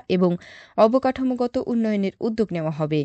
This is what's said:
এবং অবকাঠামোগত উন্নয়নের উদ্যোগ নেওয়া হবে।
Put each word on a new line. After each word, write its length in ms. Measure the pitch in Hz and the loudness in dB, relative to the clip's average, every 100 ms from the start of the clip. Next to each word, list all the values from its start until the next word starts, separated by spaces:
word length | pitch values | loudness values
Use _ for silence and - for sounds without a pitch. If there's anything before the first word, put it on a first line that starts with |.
| - | 0
এবং 220 | 180 180 175 - - - - | 2 2 0 -6 -20 -6 2
অবকাঠামোগত 800 | 220 254 262 262 262 247 240 254 - | 4 4 0 -2 -2 -2 -2 -4 -2
উন্নয়নের 480 | 240 220 208 196 - | -2 0 0 -2 -2
উদ্যোগ 280 | 233 220 214 | -4 -2 -2
নেওয়া 180 | 175 156 | -2 -4
হবে। 300 | 151 156 151 | -4 -2 -2